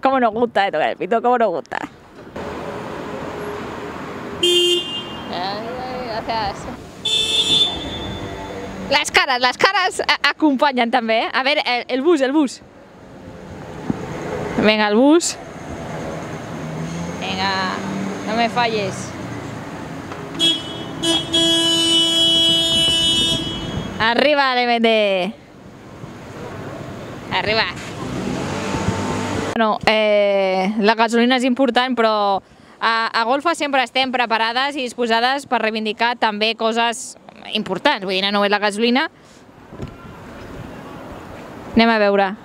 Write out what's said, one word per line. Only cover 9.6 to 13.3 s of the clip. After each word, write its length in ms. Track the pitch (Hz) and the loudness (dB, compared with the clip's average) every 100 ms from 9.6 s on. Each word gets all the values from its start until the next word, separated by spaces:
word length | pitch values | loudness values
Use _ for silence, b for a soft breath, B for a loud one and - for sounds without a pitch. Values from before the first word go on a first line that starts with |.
| 392 392 370 381 | 2 4 0 -2
a-, 300 | - 294 285 | 0 2 2
acompanyen 640 | 302 311 269 294 254 233 | 2 2 4 2 4 2
també, 320 | 254 226 226 330 | 2 2 2 2
eh? 60 | |
A 100 | - | 0
veure, 220 | 262 302 - | 2 0 2
el, 180 | 247 247 | -2 0
el 120 | 254 277 | 0 4
bus, 160 | 339 | 4
el 100 | 254 | 4
bus. 300 | 285 285 - - - - - - - - | 4 2 -2 -18 -20 -20 -20 -20 -18 -18